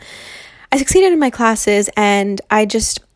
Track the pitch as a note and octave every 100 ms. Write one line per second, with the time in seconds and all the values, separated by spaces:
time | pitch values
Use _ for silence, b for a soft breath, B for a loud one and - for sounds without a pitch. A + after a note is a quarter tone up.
0 | B B B B B B B C4+ C4+ F#4
1 | F#4+ E4 C4+ - A3+ A3 - G#3 G3+ -
2 | G#3 G3+ G3+ G3 - G#3+ G#3+ A3+ - -
3 | _